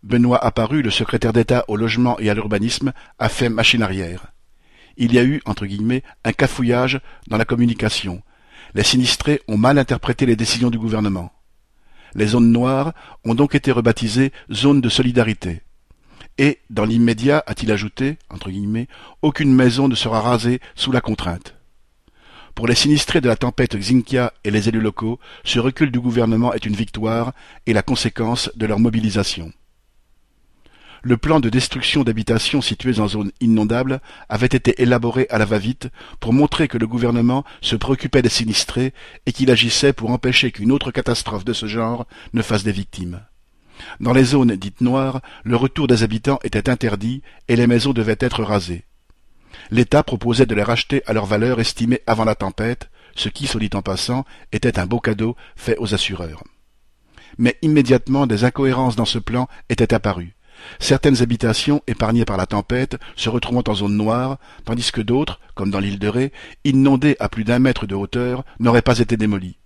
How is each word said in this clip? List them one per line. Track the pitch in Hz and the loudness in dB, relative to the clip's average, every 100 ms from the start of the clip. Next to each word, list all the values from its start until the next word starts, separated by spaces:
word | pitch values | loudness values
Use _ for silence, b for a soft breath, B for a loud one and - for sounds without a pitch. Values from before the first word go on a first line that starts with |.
Benoît | 104 120 123 123 | 0 2 4 4
Apparu, | 120 - 110 151 | 2 0 -2 0
le | 120 | 0
secrétaire | - 117 117 113 | -2 -2 0 2
d'État | 113 113 123 - | 2 2 0 0
au | 104 | -2
logement | 113 110 123 120 | -2 0 0 0
et | 107 | 0
à | 104 | -2
l'urbanisme, | 101 104 113 - 135 B B _ | -2 -2 -2 -2 -4 B B _
a | 117 | -2
fait | - 120 | 0 -2
machine | 113 110 120 | 2 2 2
arrière. | 104 95 87 87 - - _ b b b b - | 0 -4 -6 -10 -14 -20 _ b b b b -2
Il | 120 | 2
y | 123 | 4
a | |
eu, | 127 147 - | 4 0 -4
entre | 101 101 | -6 -6
guillemets, | 101 110 127 B B | -4 -2 -2 B B
un | 113 | -6
cafouillage | - 135 - 120 120 127 135 b b - | 0 -2 0 0 2 0 -4 b b -6
dans | 110 | -2
la | 113 | 0
communication. | 120 120 110 110 - 98 90 - b b b b | 2 2 2 -2 -4 -8 -10 -14 b b b b
Les | - | -2
sinistrés | 104 127 123 - 147 147 - | 2 2 2 0 0 -2 0
ont | 104 | 0
mal | 120 143 | 4 4
interprété | 131 123 - 120 131 | 2 -2 -2 0 2
les | 113 | 2
décisions | 117 120 123 | 0 0 0
du | 117 | 0
gouvernement. | 113 110 104 95 87 _ _ _ _ _ b b b - | -4 -2 -2 -4 -8 _ _ _ _ _ b b b -2
Les | 107 | 0
zones | 120 117 | 4 6
noires | 117 127 135 147 - B B 117 | 4 2 0 -2 -8 B B -4
ont | 117 | 2
donc | 143 | 2
été | - - | 2 2
rebaptisées | 120 117 110 113 113 135 B B | 2 2 2 0 0 0 B B
zones | 104 139 143 | 0 4 4
de | 120 | 2
solidarité. | - 127 123 113 104 92 82 - _ _ b b b b - | 2 2 2 0 -2 -6 -8 -12 _ _ b b b b 0
Et, | 139 139 _ | 0 0 _
dans | 113 107 | -2 0
l'immédiat, | 117 117 113 131 151 - | 2 2 2 2 2 0
a-t-il | - 110 | -6 -2
ajouté, | 104 104 - 131 151 - | -2 -4 -4 -4 -4 -14
entre | 90 98 | -14 -10
guillemets, « | 95 101 110 123 B B B | -6 -4 -4 -6 B B B
aucune | 151 - 139 | -2 2 4
maison | 131 127 120 135 | 6 6 4 0
ne | 117 | 0
sera | 113 110 | -2 0
rasée | 113 120 120 127 B - | 2 0 0 -2 B -8
sous | - | -2
la | 127 | -2
contrainte ». | - 110 90 85 - - _ _ _ _ _ b b b b - | -2 -6 -6 -8 -12 -20 _ _ _ _ _ b b b b -4
Pour | 117 | 0
les | 120 | 2
sinistrés | 143 147 - 175 | 4 2 2 0
de | 127 | 2
la | 110 | 0
tempête | 123 - 127 104 | -2 0 -2 -2
Xynthia | 98 127 113 127 123 _ | 2 2 2 -2 -2 _
et | 104 | -2
les | 107 104 | 0 0
élus | 113 | 0
locaux, | 110 - 113 120 B B | -2 -2 -6 -8 B B
ce | - 120 | -4 0
recul | 123 131 147 | 0 0 0
du | 120 | 2
gouvernement | 123 117 113 110 120 | 0 2 2 2 2
est | 117 107 | -2 -4
une | 104 | -4
victoire | 113 110 110 113 117 - B B - | -4 -4 -4 -2 -4 -8 B B 0
et | |
la | 107 | 0
conséquence | - 123 117 - 113 120 - - | 2 -2 -2 -2 -2 -2 -6 -4
de | 110 | -2
leur | 107 | 2
mobilisation. | 117 113 107 101 98 - 82 - _ _ _ _ _ _ _ _ _ _ b b b b | 2 2 0 0 -2 -6 -12 -16 _ _ _ _ _ _ _ _ _ _ b b b b
Le | 123 120 | 0 0
plan | - 156 | 2 2
de | 117 | 4
destruction | 123 - 131 - 151 | 0 -2 -4 -2 0
d'habitations | 117 110 107 113 - 147 | 0 -2 0 0 0 -2
situées | - - 127 110 | -2 -4 -2 0
en | 104 | -2
zone | 107 101 - | -2 -6 -2
inondable | 120 110 107 117 131 131 B B B | 2 2 2 0 -2 -6 B B B
avait | 107 123 | -2 0
été | 127 120 - | 2 0 2
élaboré | 123 123 117 117 123 | 2 2 0 -2 0
à | 110 | 0
la | 104 | 0
va-vite | 107 104 127 120 B B B | 0 -2 -6 -10 B B B
pour | 113 | 0
montrer | 127 147 - 156 | 2 2 2 -2
que | 120 | 0
le | 110 | -4
gouvernement | 120 120 120 117 131 - B | -2 0 2 2 0 -4 B
se | - 110 | -6 -4
préoccupait | - 135 135 139 | -2 -2 0 2
des | - | 2
sinistrés | - 110 101 - - 131 B B B - | 0 -2 -2 -2 -2 -4 B B B -8
et | |
qu'il | - 131 | 0 4
agissait | 117 117 - 143 | 4 2 2 2
pour | 135 113 | 0 -2
empêcher | 123 127 123 127 | -2 0 0 0
qu'une | 107 107 | 0 0
autre | 139 135 | 0 0
catastrophe | 127 123 117 - 104 101 | -6 -4 -4 -4 -6 -6
de | |
ce | 110 107 | -6 -6
genre | 110 113 120 120 B B | -4 -4 -6 -10 B B
ne | 120 | -4
fasse | 110 107 | -2 -2
des | 104 | -2
victimes. | 98 98 - 90 90 - _ _ _ B B B B | -4 -8 -10 -10 -12 -18 _ _ _ B B B B
Dans | 117 | 2
les | 127 | 4
zones | 127 143 120 98 | 6 6 4 2
dites | 98 - | -8 -2
noires, | 123 131 135 131 B B | 0 0 -2 -6 B B
le | - 117 | -2 0
retour | 131 - 139 | 0 0 2
des | 120 | 4
habitants | 110 110 - 139 | 2 0 -2 -2
était | 98 110 104 | -2 -2 0
interdit | 123 117 104 107 135 b b - | 0 -2 -2 -4 -6 b b 0
et | 120 | 2
les | 120 | 4
maisons | 120 139 | 4 2
devaient | 120 110 110 | 0 0 0
être | 127 113 | -2 -2
rasées. | 104 104 87 85 - _ _ _ _ - B B B | 0 -2 -2 -10 -12 _ _ _ _ -20 B B B
L'État | 110 117 143 | 0 4 2
proposait | - 120 117 117 123 | 2 -4 -2 2 2
de | 104 | 2
les | |
racheter | 104 117 - 139 - | 0 -2 -2 -4 0
à | |
leur | 110 101 | -2 0
valeur | 104 117 120 | 0 0 0
estimée | 113 - 117 123 - | -2 -2 0 0 -2
avant | 110 110 | -2 -2
la | 107 | -2
tempête, | 98 - 113 123 - b b - | -6 -6 -6 -6 -12 b b -8
ce | - | -8
qui, | - 139 | -6 -6
soit | 113 | -4
dit | 107 101 | -4 -4
en | |
passant, | 98 95 - 123 135 b b | -4 -6 -4 -4 -6 b b
était | 110 123 107 | -2 -2 -2
un | 90 | -2
beau | 117 | -2
cadeau | - 104 113 120 b - | -2 -2 -4 -6 b -10
fait | - 113 | -4 -4
aux | 110 | -2
assureurs. | 104 - 92 85 76 - _ _ _ _ _ _ b b - | -2 -4 -6 -10 -12 -20 _ _ _ _ _ _ b b 0
Mais | 120 - | 0 2
immédiatement, | 156 151 123 127 - 135 135 | 2 4 4 2 2 0 2
des | 104 123 | 2 0
incohérences | 131 135 127 131 110 | 2 0 2 0 0
dans | 117 | -2
ce | 117 | -2
plan | - 120 127 B - | -4 -4 -4 B -6
étaient | - 117 | 0 2
apparues. | 113 104 87 87 - B B B B | 2 0 -4 -8 -16 B B B B
Certaines | - 135 151 127 | 0 2 4 4
habitations | 120 117 120 107 - 147 - | 2 0 0 0 0 0 -2
épargnées | 113 110 117 113 | -4 0 0 0
par | 98 | -2
la | 92 | -2
tempête, | 104 - 123 131 123 B - | -4 -2 -2 -2 -6 B -8
se | 113 | -4
retrouvant | 117 - 120 113 | -4 -2 -2 -2
en | 104 | -2
zone | 101 104 | -2 0
noire, | 107 117 131 135 B B - | 0 -2 -4 -8 B B -8
tandis | 117 120 | -6 -4
que | - | -4
d'autres, | 107 123 151 - b | 0 0 -2 -8 b
comme | - 101 | -6 -4
dans | 98 | -2
l'île | 101 101 | -4 -2
de | 104 | -2
Ré, | 113 139 B B B | -2 -4 B B B
inondées | 147 131 139 135 147 139 | 0 4 4 4 2 2
à | 104 | -2
plus | - | -4
d'un | 107 120 | 0 2
mètre | 131 120 101 | 2 2 -4
de | |
hauteur, | 98 101 123 123 123 - b | -6 -4 -4 -4 -6 -10 b
n'auraient | 120 117 | 4 4
pas | 123 117 | 4 2
été | 120 110 | 2 2
démolies. | 107 101 92 - | 0 0 -4 -16